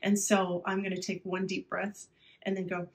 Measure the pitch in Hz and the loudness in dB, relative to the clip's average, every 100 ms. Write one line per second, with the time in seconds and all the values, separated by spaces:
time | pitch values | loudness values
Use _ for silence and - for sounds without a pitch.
0 | 196 202 - 202 185 180 175 190 202 180 | 4 2 6 4 4 0 0 -2 0 -4
1 | - 185 190 185 190 180 - - 196 208 | -4 -4 -2 -2 -2 -4 -4 -4 -4 -6
2 | - _ - - 196 190 185 180 175 | -18 _ -20 -10 -4 -2 -2 -4 -4